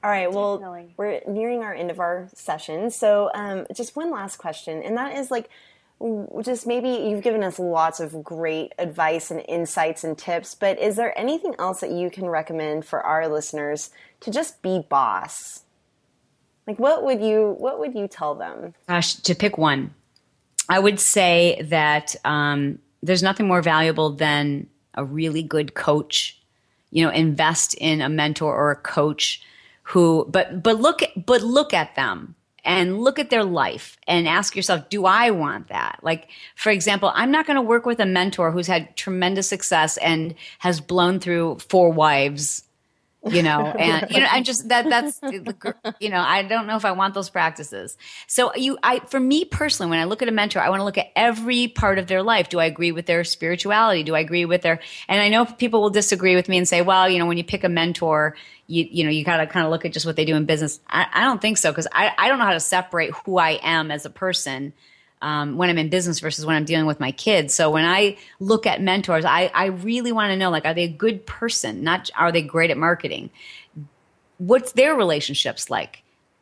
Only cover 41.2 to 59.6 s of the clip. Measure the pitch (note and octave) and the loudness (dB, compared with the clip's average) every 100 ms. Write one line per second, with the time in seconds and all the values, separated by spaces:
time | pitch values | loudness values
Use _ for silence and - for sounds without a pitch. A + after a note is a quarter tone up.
41.2 | F3+ E3+ E3 C3+ - F#3+ F3 D#3+ D3+ C#3 | -2 0 0 -4 0 6 6 6 4 4
42.2 | C#3 C#3+ D3 - _ _ _ _ _ _ | 2 -2 -6 -6 _ _ _ _ _ _
43.2 | - F3 E3 D3 D3+ D3 E3 D#3+ - C4 | 0 2 4 2 0 0 0 0 0 2
44.2 | C4+ C4 B3 B3 A3+ A#3+ C4+ A#3+ D4 - | 4 2 0 -4 0 2 4 2 0 -6
45.2 | C#4 G3 G3+ A3+ A#3 - A3 - G#3+ F#3 | -8 -8 -10 -8 -10 -8 -12 -8 -4 -2
46.2 | D3 F#3 G3 A3+ G#3 A3 G#3 F#3 G3 G3 | 2 0 0 -2 -2 -2 -2 0 0 -2
47.2 | F#3 F#3 D#3+ D#3+ D3+ G2 F#2 - - - | -6 -2 -2 -2 -14 -12 -14 -16 -20 -20
48.2 | - - B3 - C4 C#4 - B3+ - C4+ | -4 0 0 0 -4 0 0 0 -2 0
49.2 | B3+ D4 F#4 - D4+ - F3+ E3 E3+ A3 | 2 2 0 -2 -2 -2 0 0 0 -2
50.2 | B3 A3 G#3 G3 D3 F#3+ G3+ G3 - - | 0 0 0 0 0 0 -2 -2 -2 2
51.2 | A#3 A3+ A3+ B3 A#3+ - G#3 F#3+ F3+ F#3+ | 2 2 -2 0 0 0 2 2 0 0
52.2 | G3+ A3 E3+ F3 E3 D#3 E3+ E3 E3+ E3+ | 2 2 2 0 0 0 -2 -2 0 0
53.2 | E3+ - E3 F3 G3 G#3 A3+ F3+ D3+ D#3 | 0 -4 -4 -4 0 4 4 2 0 -2
54.2 | D#3 F3 E3+ F3 E3+ E3 - - - G3 | 0 -2 0 2 2 0 -4 -16 -2 2
55.2 | G#3 A3 A#3 - A#3+ A3 G#3 G3+ G3+ F#3 | 4 4 2 0 0 2 4 2 2 2
56.2 | F#3 F3+ F3+ F#3 F3+ F3 F3+ F#3 F#3 F3+ | 4 4 4 0 2 2 4 4 4 4
57.2 | E3+ E3+ E3+ F#3+ F#3 E3+ E3+ E3+ E3 D3+ | 2 0 -4 -2 0 2 0 0 0 2
58.2 | D3+ D3+ - - _ E3 E3 F3 D#3 D#3 | 0 -4 -20 -20 _ -2 -2 0 0 0
59.2 | D3+ E3 D#3 F#3 | 0 0 0 0